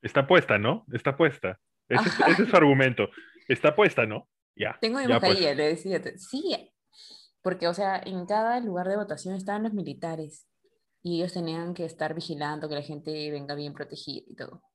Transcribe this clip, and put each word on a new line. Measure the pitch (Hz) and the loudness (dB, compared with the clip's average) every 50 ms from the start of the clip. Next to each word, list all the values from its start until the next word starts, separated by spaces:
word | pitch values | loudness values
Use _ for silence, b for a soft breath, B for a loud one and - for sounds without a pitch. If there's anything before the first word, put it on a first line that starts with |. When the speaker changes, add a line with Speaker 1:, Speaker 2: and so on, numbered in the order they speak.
| - | -6
Speaker 1:
Está | 117 - 143 135 | 2 2 2 6
puesta, | - 180 170 - - 110 | 8 6 6 6 6 2
¿no? | 101 104 117 160 226 _ - | 2 4 2 0 0 _ -8
Está | 117 117 - 143 139 | -10 -2 -2 -2 2
puesta. | - 165 151 - - - 92 92 _ _ _ _ _ _ | 4 2 2 2 0 -6 -6 -6 _ _ _ _ _ _
Ese | _ 123 - | _ 2 2
es, | 220 185 - - | 2 2 2 2
Speaker 2:
Ajá. | - 175 | 4 4
Speaker 1:
ese | 165 165 233 | 6 4 4
es | 233 | 6
su | 214 | 6
argumento. | 180 156 143 139 135 135 131 120 - 104 - B B B B B B B | 6 8 8 6 6 4 2 2 0 -2 -2 B B B B B B B
Está | - 131 - - 202 202 | -2 -2 4 4 4 6
puesta, | 208 208 180 - - 120 | 6 4 4 4 2 0
¿no? | 107 107 - - _ _ _ _ _ _ | 0 -2 -8 -10 _ _ _ _ _ _
Ya, | - 101 107 - - | -6 -6 -6 -4 -4
Speaker 2:
Tengo | - 220 233 | -4 -4 -2
mi | 269 269 | -2 0
Speaker 1:
ya, | 247 233 233 | 2 2 2
pues. | - 190 - | 4 2 2
Speaker 2:
mascarilla, | - 175 151 143 | 2 2 0 0
le | 135 151 151 | 2 0 0
decía. | 165 165 - 190 185 156 - - - | 0 -2 -4 -4 -4 -4 -6 -8 -14
Sí, | - - - - 269 339 370 - - - _ _ _ _ _ B B B B B B B B B _ _ | -14 -16 -10 -10 -6 -4 -4 -4 -6 -8 _ _ _ _ _ B B B B B B B B B _ _
porque, | 185 180 180 175 | -6 -4 -2 -2
o | 170 175 | -2 -2
sea, | 180 202 196 196 185 - | 0 -2 -2 -2 -4 -4
en | - 190 185 175 | -6 -8 -8 -4
cada | 180 208 214 220 226 240 247 | -2 0 0 0 0 0 -2
lugar | 240 214 180 180 180 | -2 -4 -4 -4 -2
de | 185 196 | -2 -2
votación | 208 208 202 156 147 - 180 190 | -2 -4 -6 -8 -8 -8 -8 -8
estaban | 196 190 196 202 208 | -6 -6 -6 -4 -4
los | 220 226 214 | -4 -4 -4
militares | 202 170 151 - - - 165 165 160 156 151 - - _ _ _ _ _ _ _ _ _ _ _ _ _ | -4 -6 -6 -8 -8 -8 -8 -8 -8 -10 -12 -14 -20 _ _ _ _ _ _ _ _ _ _ _ _ _
y | 175 170 165 | -4 -2 -2
ellos | 175 180 - | -2 -2 -4
tenían | 180 170 160 160 165 170 175 175 | -6 -4 -4 -6 -6 -6 -8 -6
que | 170 170 | -6 -8
estar | 160 165 - 156 156 160 | -8 -6 -6 -6 -4 -4
vigilando | 165 160 - 165 147 147 147 151 151 151 | -6 -8 -8 -6 -6 -4 -6 -6 -6 -6
que | 151 151 | -6 -6
la | 143 | -8
gente | 143 147 151 147 147 156 156 156 151 151 | -8 -8 -12 -10 -8 -8 -8 -6 -6 -6
venga | 147 143 143 143 147 | -6 -8 -8 -8 -8
bien | 143 147 147 143 | -8 -8 -10 -10
protegida | - 147 143 - - - - 135 - - | -12 -12 -12 -12 -14 -12 -12 -12 -12 -14
y | - - | -16 -16
todo. | - - - - - _ _ | -16 -16 -16 -16 -20 _ _